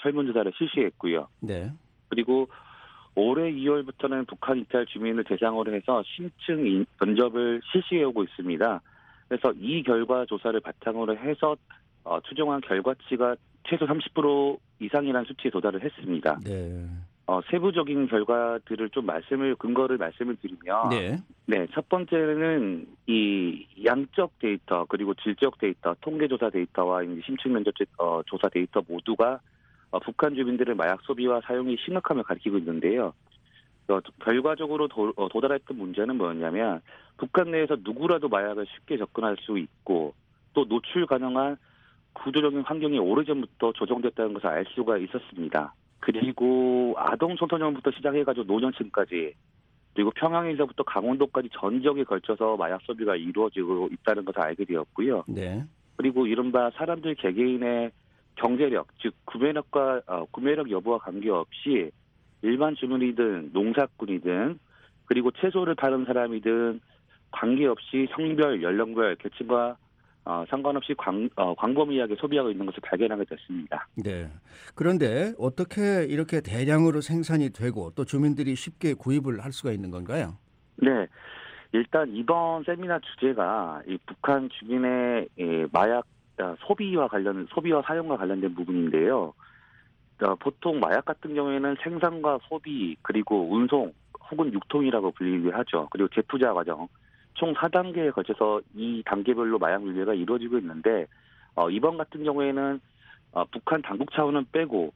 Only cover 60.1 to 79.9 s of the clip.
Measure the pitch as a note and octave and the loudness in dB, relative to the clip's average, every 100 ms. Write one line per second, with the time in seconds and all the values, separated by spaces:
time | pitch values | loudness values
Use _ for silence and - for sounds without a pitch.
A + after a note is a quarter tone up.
60.1 | F2+ D#2+ - C3+ D#3 C3 F#2 G#2 A#2 F#2 | -6 -6 -2 0 0 0 -2 0 -2 -4
61.1 | G2 G#2+ F2 D#2+ - C#3+ A#2+ D#2 - _ | -4 0 0 -2 -6 0 0 0 -8 _
62.1 | _ _ _ A2 B2+ D#3 D3 B2+ C3 B2 | _ _ _ 0 2 2 0 -2 0 0
63.1 | A#2 A2+ F2+ D2 F2 A2 A#2 C3+ - G2+ | 2 0 0 -2 0 2 2 0 -2 -4
64.1 | F2+ F2+ F2+ C3+ E3 _ _ - _ - | -2 0 0 0 -4 _ _ -20 _ -2
65.1 | C3 B2 - F#3 F#3 F3 D3+ C3+ C3 B2+ | 2 2 2 0 2 0 2 2 2 0
66.1 | B2 A#2 A2 A2 A2+ A#2 A2+ - _ _ | 0 0 0 2 2 2 -2 -10 _ _
67.1 | _ _ - A2+ C3+ C#3 A2 - C3 C3 | _ _ -2 2 4 4 2 -2 0 0
68.1 | - D#3+ D3+ D3 G#2 E2+ G2+ A2+ A2+ G#2+ | -2 0 2 2 2 2 2 2 2 2
69.1 | E2+ G2+ - A#2 A#2+ A#2+ A#2+ _ _ _ | 0 -6 -6 0 2 2 -4 _ _ _
70.1 | _ E2+ E2+ E2+ C#3 C#3+ C#3 - C#3 G2 | _ -6 -4 -2 -2 0 -2 -2 -4 -2
71.1 | G2 A#2+ - F2+ F2 G#2+ C#3 D3 C3+ A2+ | -2 -2 0 0 0 0 2 2 0 0
72.1 | G#2 D3 C#3+ A#2+ F#2+ G2 G2+ - F#2 A2 | -2 0 0 0 -2 -6 -8 -4 0 0
73.1 | G#2 F#2+ D#2 - F2+ D2+ D2+ - - G2+ | 0 -6 -8 -8 -8 -6 -8 -6 -8 -6
74.1 | F2+ D#2+ D#2+ - - - - E3 F3+ B2 | -6 -8 -12 -20 -20 -12 0 2 4 4
75.1 | B2 G#3 A3+ C3 B2+ F3+ G#3 G3+ F#3+ D3+ | 2 0 -2 -4 -2 -4 0 2 2 2
76.1 | D3 D#3+ D#3+ F2 A#2 C#3 D#3 E3 D3+ C#3+ | 0 0 -2 -2 0 4 6 6 4 0
77.1 | E3 D#3+ D#3+ C3+ G2+ A#2+ G#2 E2 D3 B2+ | -2 2 2 0 -2 -4 -4 -6 -6 -2
78.1 | C#3 D3 C#3+ C3+ C3 E3+ - D#3+ C3 C3 | 2 2 2 -2 -4 -8 -4 -2 -2 0
79.1 | C#3+ C3+ G#2+ C3+ C3 C3 G#2 F#2 | 0 0 -4 -8 -6 -4 -4 -6